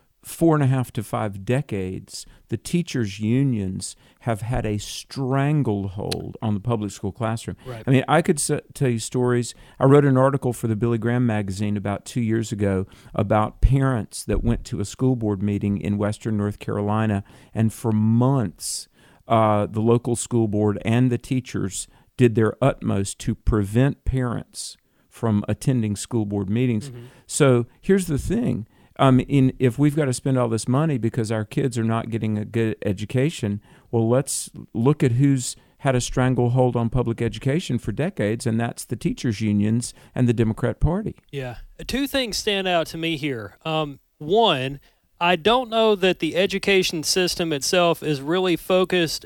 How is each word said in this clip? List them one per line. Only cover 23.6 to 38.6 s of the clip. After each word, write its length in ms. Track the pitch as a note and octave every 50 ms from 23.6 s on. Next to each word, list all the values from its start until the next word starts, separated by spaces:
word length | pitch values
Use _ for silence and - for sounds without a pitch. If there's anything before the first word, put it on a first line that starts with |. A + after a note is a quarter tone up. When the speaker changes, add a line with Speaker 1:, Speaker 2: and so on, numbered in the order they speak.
| G2+ G2 G#2 A#2 C3 C#3+ - - -
Speaker 1:
parents 720 | - B2+ C3 B2+ B2 A2 G#2 - - - - - - - _ _ _ _ _ _ _
from 340 | _ - - A2+ G#2+ G2+ - -
attending 480 | G#2 - - D3 C3 B2 A2 G#2+ G2+
school 300 | - - - B2 A#2 G#2+
board 240 | G#2 G2+ G2+ G2+ F#2
meetings. 400 | G#2 A#2+ C3 B2+ A#2 G#2+ - C#3
Speaker 2:
Mm-hmm. 160 | - - A#2+ - - - _ -
Speaker 1:
So 380 | - - D3+ C3+ B2 A#2+ A#2 - _ _
here's 260 | - - F#3+ G3+ F#3 E3+
the 100 | D3+ B2+
thing. 500 | - - F3 A#3 B3 F3 G2 - A2+ - _ _ _ _ _ -
Um, 200 | C#3 C3+ B2+ B2+
in, 320 | - - C#3 C#3 C3 C3 - -
if 220 | B2+ B2+ A2+ -
we've 160 | C#3+ D3+ C#3+
gotta 180 | D#3 D3+ C3 B2
spend 240 | - - C#3+ C3 B2+
all 120 | B2 A#2
this 180 | A2+ A2 - -
money 320 | B2 C#3 D#3+ D#3+ D3 A#2+
because 320 | A2 A2+ - A#2+ A2+ G#2
our 140 | A2+ A2 G#2+
kids 340 | - - D3 D3 C3+ A2+ A#2+
are 40 | A2+
not 280 | A2+ A2+ A2+ A2+ A2+
getting 260 | A2 A2+ A2 A2 G#2+ G#2
a 80 | G#2+
good 300 | G#2 G2+ A#2 A2+ A2 G#2 - -
education, 760 | G#2 G2 F#2+ G#2 - - B2+ C3 D#3+ - - - G#2 G2+ G#2 - _ - - _ _
well, 180 | - A#2 A2+ A2+
let's 440 | A#2+ C3 C#3+ - - - - - - - A2+ - -
look 280 | - A#2 C#3 D3+ -
at 120 | D#3 C3 A#2
who's 420 | B2 C#3+ C#3+ C#3 C3 B2 - - - _ _ _ _
had 160 | - C#3 C3
a 60 | B2
stranglehold 760 | A#2+ - - C3+ B2+ B2+ C3 B2 A#2+ A#2+ A#2+ C3 B2+ B2 A#2+
on 140 | A#2+ A#2 A2+
public 280 | - B2+ A#2+ A2+ A#2 -
education 580 | A#2 A#2 A2 A2 - C3 C#3 E3+ - - C#3+ A#2
for 120 | - -
decades, 540 | G#2 G2+ C#3+ F#3+ - - G#2+ G2+ A2 - -
and 140 | A#2+ A2+
that's 260 | A2+